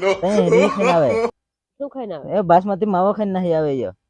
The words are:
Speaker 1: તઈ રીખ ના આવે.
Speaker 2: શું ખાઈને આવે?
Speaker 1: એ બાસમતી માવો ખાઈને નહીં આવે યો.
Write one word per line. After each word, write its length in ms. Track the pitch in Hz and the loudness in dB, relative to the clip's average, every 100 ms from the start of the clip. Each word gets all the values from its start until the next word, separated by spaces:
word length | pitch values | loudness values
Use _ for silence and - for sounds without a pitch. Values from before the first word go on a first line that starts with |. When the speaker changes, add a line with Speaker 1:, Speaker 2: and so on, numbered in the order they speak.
| 190 190 | -2 0
Speaker 1:
તઈ 300 | 175 208 175 | 0 0 2
રીખ 280 | - 196 196 | 4 2 2
ના 140 | 185 | 0
આવે. 340 | 170 135 110 233 | 2 2 0 -4
Speaker 2:
શું 640 | - _ _ _ - 277 | -8 _ _ _ -14 -12
ખાઈને 260 | 269 220 | -10 -12
આવે? 240 | 156 127 190 | -12 -4 -2
Speaker 1:
એ 20 | |
બાસમતી 460 | 175 175 196 190 202 | 4 4 2 -2 0
માવો 260 | 175 190 | 2 0
ખાઈને 200 | 208 208 | 0 -2
નહીં 260 | 185 180 156 | -2 0 0
આવે 140 | 151 | 0
યો. 200 | 135 98 - | -2 -4 -8